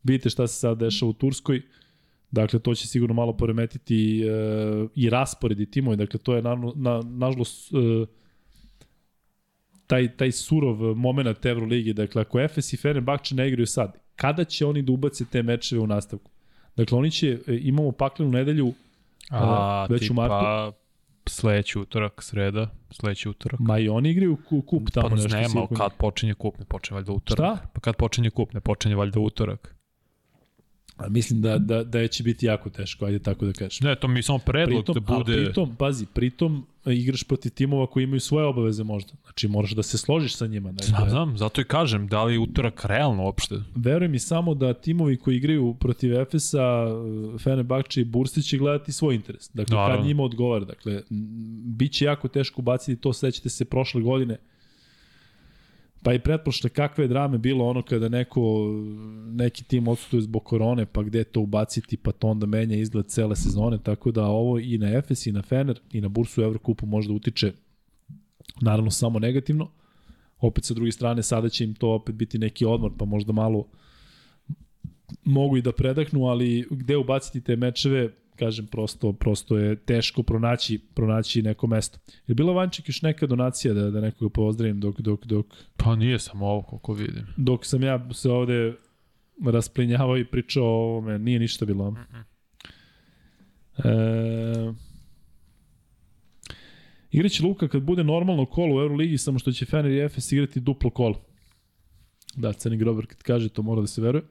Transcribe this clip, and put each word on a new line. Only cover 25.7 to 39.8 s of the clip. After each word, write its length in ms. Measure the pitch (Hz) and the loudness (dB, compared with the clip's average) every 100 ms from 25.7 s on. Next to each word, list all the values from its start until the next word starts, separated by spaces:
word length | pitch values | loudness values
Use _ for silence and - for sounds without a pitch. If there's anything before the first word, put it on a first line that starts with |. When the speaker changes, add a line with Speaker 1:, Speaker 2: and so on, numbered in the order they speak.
| 113 | 0
Speaker 2:
kad 200 | 101 - | 0 0
počinje 360 | 107 - 110 | -2 0 -2
kup? 260 | 101 107 - | -2 -6 -8
Ne 60 | 104 | -8
počinje 300 | 95 - 98 | -8 -6 -8
valjda 160 | 95 | -4
utorak. 460 | 101 - - 170 220 | -4 0 2 2 -2
Speaker 1:
Šta? 100 | - | -8
Speaker 2:
Pa 60 | - | -6
kad 160 | - 110 | -4 0
počinje 340 | 113 - 117 | 0 2 0
kup? 240 | - 107 | 0 -4
Ne 60 | 107 | -2
počinje 360 | - 104 107 101 | -2 0 0 0
valjda 240 | 101 104 | 0 0
utorak. 560 | 107 - 104 101 - - _ _ _ _ _ _ _ _ _ _ - - | 0 0 -4 -4 -12 -20 _ _ _ _ _ _ _ _ _ _ -20 -12
Speaker 1:
A 120 | 101 | -2
mislim 320 | 110 113 113 | 0 2 2
da, 160 | 110 107 | 2 2
da, 260 | 104 113 | 2 0
da 240 | 117 117 113 | 0 0 0
će 160 | - | 0
biti 220 | 117 113 117 | -2 0 0
jako 240 | - 104 | 0 -4
teško, 360 | - 95 - 101 | -10 -10 -6 -2
ajde 140 | 101 | -2
tako 260 | 101 95 101 | -2 -2 -2
da 80 | |
kažem. 340 | 95 95 - 143 | -4 -8 -2 0
Speaker 2:
Ne, 80 | 131 | 2
to 120 | 127 | 0
mi 120 | 123 | 0
je 40 | |
samo 140 | 113 135 | 0 0
predlog 460 | - 143 165 120 | 2 2 2 2
Speaker 1:
Pritom, 100 | 107 | 0
Speaker 2:
da 60 | 160 | -2
bude 340 | 104 127 117 | 0 0 2
Speaker 1:
ali 120 | 113 98 | 2 2
pritom, 300 | 135 151 117 | 0 -2 0
pazi, 300 | 139 131 104 | -2 -2 -4
pritom, 520 | - 123 - 165 147 - _ - | 0 0 2 0 0 -6 _ 0
e, 80 | |
igraš 300 | 123 123 131 | 2 2 -2
protiv 280 | - 135 120 | -2 -2 -2
timova 360 | - 135 139 127 | -2 0 2 0
koji 160 | 135 | 0
imaju 160 | 131 135 | 0 -2
svoje 260 | - 151 151 | 0 0 2
obaveze 380 | 123 113 107 | 2 0 0
možda. 300 | 107 104 98 - | -4 -6 -8 -18
Znači, 240 | - - 107 | -14 -4 0
moraš 240 | 104 101 | 0 0
da 120 | 107 | -2